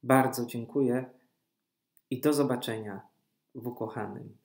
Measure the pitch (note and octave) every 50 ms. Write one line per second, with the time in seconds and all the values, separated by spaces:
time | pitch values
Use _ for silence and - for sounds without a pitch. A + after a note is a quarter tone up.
0 | - A#2+ C3 C3 B2+ B2 - - A#2+ - - A#2+ A#2 - - C#3+ C3+ A#2+ A#2+ B2+
1 | C3 - - _ _ _ _ _ _ _ _ _ _ _ _ _ _ _ _ _
2 | _ _ C3 A#2+ - D3+ D3 C#3 C#3+ B2+ B2+ B2 - - A2+ A2 A2 G#2 G2 G2
3 | - _ _ _ _ _ _ _ _ _ _ B2+ A2+ B2 B2 - A2 A2 - A2+
4 | G#2 G2 G2+ - - A2 - _